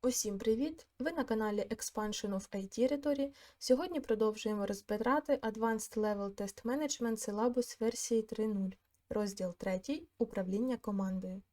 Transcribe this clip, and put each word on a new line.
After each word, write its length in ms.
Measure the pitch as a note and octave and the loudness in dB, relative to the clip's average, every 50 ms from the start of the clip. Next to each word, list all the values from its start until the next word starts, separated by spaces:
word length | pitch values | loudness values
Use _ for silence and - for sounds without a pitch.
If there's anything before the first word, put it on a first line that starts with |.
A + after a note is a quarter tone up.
Усім 360 | - B3+ B3 - - G#3+ G3+ G3 | 2 2 2 2 -2 -2 -4 0
привіт! 500 | - A3+ A3 A3+ C#4 D#4+ D#4+ - - _ _ _ | 4 4 4 4 2 -2 -2 -8 -14 _ _ _
Ви 120 | B3+ D#4 | -2 -2
на 120 | E4+ E4 C4 | 0 0 0
каналі 440 | - A3+ A3 A3 G#3+ G#3 G#3 G3+ - | 2 2 2 2 0 0 0 0 -2
Expansion 640 | A3+ A3 - - - - G#3+ G#3+ G#3+ - - G3+ G3 | -2 -4 -4 -6 -4 -4 -4 -2 -4 -4 -4 -2 -4
of 160 | F#3+ G3 - | -4 -4 -4
I 300 | - G3+ G3 G3 - - | -6 -6 -6 -6 0 2
T 120 | A#3+ C4 | 2 2
Rhetoric. 420 | C#4+ C#4+ C#4+ D4 C#4+ C#4 C#4 C#4 - - - - - _ | 2 0 0 0 0 0 0 -4 -4 -12 -20 -20 -18 _
Сьогодні 420 | - - B3+ B3+ E4+ F#4 F4 D4+ | 4 4 4 4 4 -2 -4 -4
продовжуємо 680 | - - A3+ G#3+ A3 G#3+ G#3+ G#3+ - G#3+ G#3+ G#3 G3+ | 0 0 2 2 2 2 2 0 -2 -2 -2 -2 -2
розбирати 720 | G3+ G3+ G3 - - G#3 G#3+ A3 A#3+ C4 D4+ D4 - C#4+ | -2 -4 -6 -4 -4 -2 0 2 4 4 2 4 2 0
Advanced 640 | C#4 - A3+ G#3+ A3 A3 A3+ A3+ A3 - - - A3 | 0 0 -4 -2 0 0 2 2 0 -2 -4 -2 0
Level 320 | G#3+ G#3+ G#3 G3+ G3+ G3 | 2 2 0 0 -2 -6
Test 340 | G3 - G3+ G3 - - - | -4 -6 -6 -8 -8 -6 -4
Management 680 | A#3 B3 C#4+ D#4 C#4+ - - A#3+ A#3 A3+ A3 - - | -2 0 0 0 0 -2 0 0 0 0 0 -2 -4
Syllabus 480 | G3+ G#3 A3 B3 B3 B3+ A#3+ - - _ | 0 2 2 2 4 2 0 0 -2 _
версії 420 | A3+ A3+ A#3+ - - - A#3 A3+ | 0 0 0 0 0 2 2 2
три 260 | A3 - - - G#3+ A3 | 2 2 -2 -2 0 0
нуль, 220 | G#3+ G3 F#3+ F#3+ F#3+ _ _ _ _ _ _ _ | 0 0 0 -2 -4 _ _ _ _ _ _ _
розділ 440 | - G#3 G#3 G3+ G3 - F#3 F3+ F3 _ | -2 0 0 0 -2 -4 -4 -4 -4 _
третій, 500 | - G3 F#3 F#3 F#3+ - C#4+ D#4 E4 - _ _ | -4 -2 -2 -2 -2 -2 -4 -4 -4 -12 _ _
управління 600 | A#3 A3+ - G3+ F#3+ F#3 F#3+ G3+ A#3+ C4 B3+ A3+ | -2 0 0 -4 -2 0 0 0 0 0 -2 -2
командою. 640 | - - G3+ G3 F#3+ F#3+ F#3+ F#3 F#3 F#3 F#3 G3 - _ | -2 -2 -2 0 0 0 -2 -2 -4 -6 -10 -10 -14 _